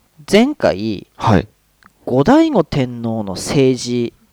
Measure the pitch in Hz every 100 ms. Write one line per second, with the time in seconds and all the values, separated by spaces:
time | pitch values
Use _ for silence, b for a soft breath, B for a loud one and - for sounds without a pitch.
0 | _ _ 147 196 254 302 - 90 110 101
1 | - - - 98 - _ _ _ _ _
2 | - 127 143 294 330 254 160 143 127 120
3 | 117 113 101 90 - 143 131 127 120 120
4 | 117 - _